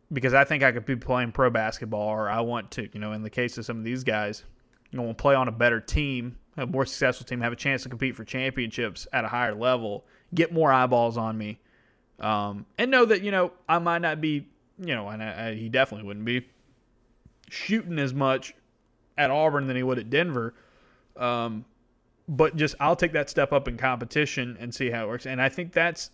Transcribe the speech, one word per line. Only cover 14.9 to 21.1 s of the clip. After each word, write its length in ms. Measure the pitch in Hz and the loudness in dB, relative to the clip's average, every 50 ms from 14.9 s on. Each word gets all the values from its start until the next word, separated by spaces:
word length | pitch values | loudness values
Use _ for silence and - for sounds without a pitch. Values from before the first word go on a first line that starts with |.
| 135 | -4
know, 140 | 113 101 101 | -4 -4 -6
and 140 | 107 110 | -8 -8
I, 260 | 110 110 85 95 113 113 | -8 -8 -6 -6 -6 -6
I, 60 | 110 | -6
he 160 | 110 113 113 | -6 -4 0
definitely 360 | 120 131 135 - 107 104 107 | 4 4 4 2 0 -6 -10
wouldn't 200 | 101 101 104 107 | -10 -10 -6 -4
be 200 | 117 123 127 120 - _ _ _ _ _ _ _ _ _ _ _ _ _ _ _ _ _ _ _ - | -2 -2 -2 -4 -6 _ _ _ _ _ _ _ _ _ _ _ _ _ _ _ _ _ _ _ -16
shooting 500 | - - - - 208 226 - 175 170 151 | -12 -10 -4 -2 -2 -2 -2 -2 -4 -2
as 140 | 139 131 | -2 -2
much 420 | 127 143 139 131 131 127 - - - _ _ _ _ _ _ _ _ _ _ _ _ | 0 0 2 2 2 0 -2 -8 -18 _ _ _ _ _ _ _ _ _ _ _ _
at 140 | - 147 127 | 2 2 4
Auburn 360 | 135 151 156 156 143 143 135 | 4 4 4 4 4 2 0
than 100 | 131 127 | 0 0
he 60 | 127 | 0
would 160 | 127 131 127 120 | 0 0 0 -2
at 120 | 104 113 | -2 0
Denver, 420 | 131 151 175 175 139 123 113 113 - _ _ _ _ _ _ _ _ _ _ _ | 2 2 2 2 0 -2 -4 -4 -6 _ _ _ _ _ _ _ _ _ _ _